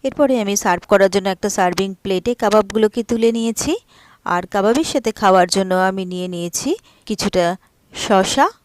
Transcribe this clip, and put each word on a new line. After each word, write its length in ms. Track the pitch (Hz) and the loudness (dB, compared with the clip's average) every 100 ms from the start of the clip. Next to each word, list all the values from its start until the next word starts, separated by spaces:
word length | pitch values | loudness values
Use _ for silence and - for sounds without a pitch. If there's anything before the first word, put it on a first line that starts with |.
| 269 | -6
এরপরে 260 | - 277 254 | 0 2 2
আমি 100 | 202 202 | 0 -2
সার্ভ 180 | 214 175 - | 0 -2 2
করার 180 | 202 190 | 4 4
জন্য 120 | 196 190 185 | 2 -2 -4
একটা 120 | 208 202 | -4 0
সার্ভিং 300 | 180 180 196 190 | 0 0 -4 -6
প্লেটে 300 | 202 185 208 240 | -4 -4 -2 -2
কাবাবগুলোকে 580 | 214 214 202 208 214 240 226 | 2 2 2 0 0 0 -4
তুলে 180 | 233 226 226 | 0 0 0
নিয়েছি। 360 | 226 220 - 392 _ _ _ _ - | -4 -4 -4 -4 _ _ _ _ -6
আর 80 | 175 185 | -6 -4
কাবাবের 360 | 202 202 247 320 | 0 2 2 0
সাথে 180 | 285 226 - | -2 -4 0
খাওয়ার 280 | 202 190 180 196 | 4 4 4 0
জন্য 160 | 190 185 190 | 0 0 0
আমি 140 | 190 185 | -2 -6
নিয়ে 160 | 180 180 | -8 -8
নিয়েছি 360 | 175 170 - 269 403 _ _ - | -6 -8 -6 -6 -6 _ _ -10
কিছুটা 360 | 214 202 185 170 185 _ _ _ | -6 -2 0 0 -2 _ _ _
শসা 540 | - - 196 190 - 330 - | -12 0 2 2 0 0 -2